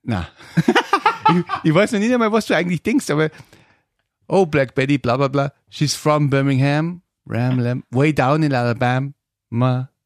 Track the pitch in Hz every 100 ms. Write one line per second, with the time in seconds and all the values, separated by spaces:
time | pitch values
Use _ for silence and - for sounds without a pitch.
0 | - 101 82 - - - - - - 381
1 | 427 453 427 - - 370 165 151 311 202
2 | 220 247 220 220 - 165 180 170 - 254
3 | - 151 156 - - - _ _ _ _
4 | _ _ - 180 180 147 131 - 135 143
5 | 120 127 139 139 139 - _ - 143 -
6 | 151 151 147 139 139 131 139 147 165 175
7 | _ _ - 110 123 127 120 123 - 123
8 | 151 147 131 156 156 127 120 117 123 127
9 | 139 - _ _ _ 113 127 127 131 _